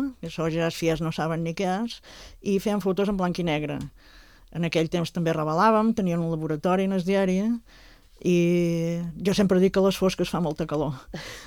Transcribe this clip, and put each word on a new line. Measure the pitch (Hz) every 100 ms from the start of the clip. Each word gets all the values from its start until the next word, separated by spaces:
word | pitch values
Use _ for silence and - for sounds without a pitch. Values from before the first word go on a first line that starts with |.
| 277 254
que | 165
això | 165 165
ja | 160 165
els |
fies | - 165 160
no | 165
saben | - 156 165 165
ni |
què | 165 190 185
és, | 233 - - - - -
i | - 196
fèiem | 208 202
fotos | 190 180 202
en | 202
blanc | 180 175
i | 170
negre. | 151 151 143 139 - - - - - -
En | 160 170
aquell | 165 160
temps | 175 165
també | - 165
revelàvem, | 160 156 156 214 220 220
tenien | 226 185 170
un | 165
laboratori | 165 156 156 180 185 190
en | 190
el | 175
diari, | 196 190 185 214 233 - - - - _ - -
i | 175 170 175 170 170 165 170 170 156
jo | 175 196
sempre | 196 185
dic | 190 190
que |
a |
les | 190 190
fosques | 190 - 175
fa | 160
molta | 147 - 156
calor. | 147 151 131 - 160 - -